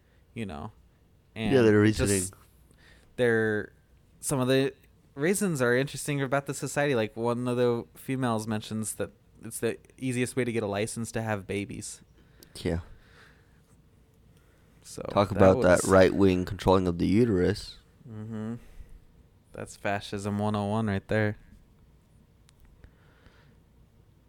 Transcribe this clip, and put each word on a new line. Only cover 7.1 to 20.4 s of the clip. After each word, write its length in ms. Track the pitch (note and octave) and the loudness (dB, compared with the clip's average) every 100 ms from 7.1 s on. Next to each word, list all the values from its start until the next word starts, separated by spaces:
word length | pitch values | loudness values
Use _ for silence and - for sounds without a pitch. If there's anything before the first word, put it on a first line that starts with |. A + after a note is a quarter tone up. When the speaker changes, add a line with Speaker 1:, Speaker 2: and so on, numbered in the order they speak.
| A2+ | -2
Speaker 1:
one 320 | A#2 A#2+ B2 | -4 -2 -2
of 80 | B2 | 0
the 300 | B2 A#2 - - | 2 0 -6 -12
females 520 | - C3 B2+ A2 A2 | -8 -4 -2 -2 -4
mentions 480 | G#2+ - A2 G#2+ - | -6 -6 -8 -6 -8
that 160 | G2+ - _ - A2+ | -10 -12 _ -20 -16
it's 140 | - | -6
the 180 | A2+ - - - | -4 -6 -12 -10
easiest 360 | C3 B2 B2 C3+ | -4 -2 -2 -2
way 80 | |
to 80 | A#2+ | -2
get 120 | A2+ | -2
a 40 | G2+ | -2
license 440 | G2+ A2+ A#2+ A2 | -4 -4 -6 -8
to 80 | A2+ | -6
have 240 | A2 G2+ F#2+ | -4 -4 -4
babies. 540 | G2+ G2+ A2 - - - _ _ - - - | -6 -6 -10 -14 -16 -20 _ _ -20 -20 -6
Speaker 2:
Yeah. 180 | E2+ F2 - - - - - _ _ _ _ _ _ _ _ _ _ _ _ _ _ _ | -2 -2 -6 -18 -20 -20 -20 _ _ _ _ _ _ _ _ _ _ _ _ _ _ _
Speaker 1:
So 220 | - - | -20 -14
Speaker 2:
Talk 260 | - G2 G2 | -2 2 2
Speaker 1:
that 80 | G2 | 6
Speaker 2:
about 240 | F#2+ F#2+ | 6 8
that 220 | F2+ F2 | 6 4
Speaker 1:
was 60 | G2 | 6
Speaker 2:
right 240 | F#2+ F#2 | 8 8
wing 320 | F2 G2 F2+ F2+ | 6 4 4 -2
controlling 420 | F2+ F#2+ F#2+ F2+ | -2 2 4 2
of 100 | E2+ | 0
the 100 | F2 | 2
uterus. 680 | G2+ A#2+ F#2 F#2 G#2 - - _ _ A#2+ | 4 4 2 0 -2 -8 -18 _ _ -18
Speaker 1:
Mm-hmm. 440 | G#2+ A2 A2 A2 A#2 - - - - - - - _ _ | -14 -12 -10 -10 -10 -14 -20 -20 -20 -20 -20 -20 _ _
That's 220 | - G#2+ - | -16 -16 -8
fascism 640 | G#2 G2+ - G2+ G#2 | -4 -4 -6 -8 -4
one 160 | G#2 | -4